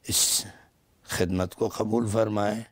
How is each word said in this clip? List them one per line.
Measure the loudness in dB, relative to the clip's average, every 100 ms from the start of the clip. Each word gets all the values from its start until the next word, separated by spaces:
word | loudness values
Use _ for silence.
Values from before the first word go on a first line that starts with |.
اس | -2 0 2 0 -4 -18 -20 _ _ _
خدمت | -10 -2 0 0 -2 -2
کو | -4 0
قبول | 0 2 2
فرمائے | 2 2 2 0 -2 -10